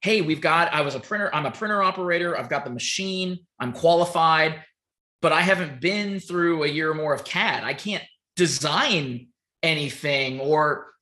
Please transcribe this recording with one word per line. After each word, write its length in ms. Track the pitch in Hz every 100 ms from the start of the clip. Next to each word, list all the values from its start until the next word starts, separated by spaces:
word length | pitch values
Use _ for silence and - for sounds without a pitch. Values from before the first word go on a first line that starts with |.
"Hey, 200 | 185 220
we've 200 | 156 151
got, 320 | 165 165 170
I 80 | 151
was 140 | 143 131
a 40 |
printer, 340 | - 208 202
I'm 120 | 151 151
a 60 |
printer 300 | - 214 208
operator, 540 | 190 185 180 175 175 135
I've 120 | 123
got 160 | 143 139
the 60 |
machine, 680 | 120 - - 190 185 185 180 _ -
I'm 120 | 123
qualified, 920 | 120 170 170 175 170 165 156 156 160 - _ _ _ _ _
but 100 | 165
I 100 | 160
haven't 380 | 175 185 160 131
been 400 | 165 208 202 196
through 440 | 175 175 170 165
a 40 | 143
year 240 | 147 160
or 40 | 156
more 180 | 151
of 100 | 139
cad. 400 | - 175 214 127
I 100 | 127
can't 300 | 135 214 190 - _ _ -
design 920 | 175 131 147 165 285 185 135 120 - _ _ _
anything," 760 | 160 156 143 - 147 139 135 131
or, 480 | 139 156 151 139 - _